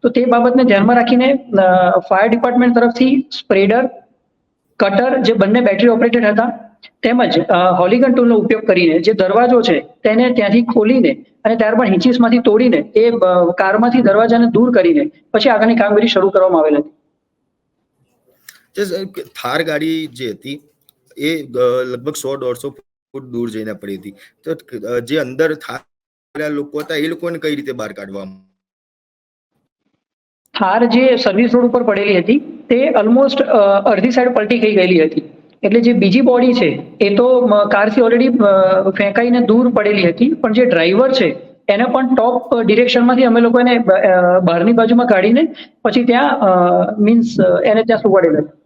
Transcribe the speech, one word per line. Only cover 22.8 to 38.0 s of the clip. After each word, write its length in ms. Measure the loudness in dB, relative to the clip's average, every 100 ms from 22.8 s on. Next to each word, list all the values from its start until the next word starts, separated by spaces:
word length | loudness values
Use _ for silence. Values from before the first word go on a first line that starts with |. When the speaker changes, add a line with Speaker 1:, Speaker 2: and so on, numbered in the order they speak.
| _ _ _
Speaker 2:
ફૂટ 120 | -20
દૂર 260 | -12 -8 -8
જઈને 220 | -8 -12
પડી 240 | -12 -12 -14
હતી. 180 | -14 -20 _ _
તો, 100 | -12 -12 -12 -14 -8
અ, 100 | -8
જે 200 | -4 -6
અંદર 360 | -6 -4 -4
થાર 960 | -4 -12 -16 _ _ _ _ _ -10 -8
લોકો 300 | -8 -8 -12
હતા, 160 | -8
એ 120 | -6 -6
લોકોને 320 | -6 -10 -8
કઈ 180 | -6 -6
રીતે 160 | -8
બહાર 200 | -10 -12
કાઢવામાં? 600 | -12 -14 -14 -14 -20 _ _ _ _ _ _ _ _ _ _ _ _ _ _ _ _ _ _ _ _ _ -4
Speaker 1:
થાર 260 | -2 0
જે 320 | 2 2 2 0
સર્વિસ 340 | 0 0 0
રોડ 100 | 2
ઉપર 180 | 0 0
પડેલી 360 | -2 -2 0 0
હતી, 200 | 0 -2
તે 380 | -2 -20 -2 0
almost, 680 | 0 0 2 2 2 0
અ, 360 | 0 2 2 2
અડધી 300 | 0 0 0
સાઈડ 180 | 0 0
પલટી 320 | -2 -2 0
ખાઈ 140 | 0
ગયેલી 300 | 2 2 2
હતી. 180 | 0 -2 -10 -20 _ _
એટલે 180 | 0 2
જે 120 | 2
બીજી 280 | 2 2 2
બોડી 320 | 2 2 2
છે, 300 | 2 -2 -4 -12 -4
એ 160 | 0 2
તો, 240 | 2 2
અ, 280 | 2 0 2
કારથી 320 | 0 0 2